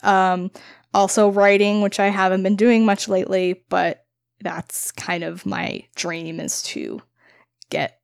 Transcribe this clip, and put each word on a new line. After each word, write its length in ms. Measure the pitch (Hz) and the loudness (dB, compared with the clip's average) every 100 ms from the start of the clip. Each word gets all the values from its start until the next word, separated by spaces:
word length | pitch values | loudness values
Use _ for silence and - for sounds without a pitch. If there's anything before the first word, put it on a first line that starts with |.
Um, 480 | 202 190 185 185 185 - - - _ | 2 2 2 0 -4 -12 -20 -20 _
also 340 | 196 196 - 208 | 0 2 4 4
writing, 500 | 202 202 202 202 208 | 6 4 6 4 2
which 200 | 202 - | 0 0
I 80 | 202 | 0
haven't 340 | 196 190 190 | 2 2 2
been 140 | 190 202 | 0 2
doing 280 | 226 226 | 4 4
much 220 | 220 202 - | 4 2 0
lately, 560 | 190 - 190 180 180 _ | -2 0 -2 -2 -4 _
but 360 | 185 170 - _ _ _ _ | -2 -2 -4 _ _ _ _
that's 500 | 202 175 - - - | -10 -10 -10 -10 -10
kind 320 | - - 175 | -10 -8 -6
of 240 | 165 175 196 | -8 -10 -8
my 380 | 180 175 50 - | -6 -6 -10 -12
dream, 460 | - 170 165 165 160 | -10 -8 -8 -10 -8
is 200 | - - | -6 -6
to 360 | - - 58 - - _ _ _ _ _ _ | -8 -10 -10 -12 -16 _ _ _ _ _ _
get 300 | 147 139 - | -6 -6 -10